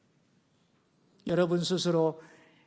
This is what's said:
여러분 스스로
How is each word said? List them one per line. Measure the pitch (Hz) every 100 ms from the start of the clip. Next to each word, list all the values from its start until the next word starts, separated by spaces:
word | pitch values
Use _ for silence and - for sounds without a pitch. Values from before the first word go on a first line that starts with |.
| _ _ _ _ _ _ _ _ _ _ _ _ -
여러분 | 170 180 175
스스로 | 170 180 175 165 160 156 - - - _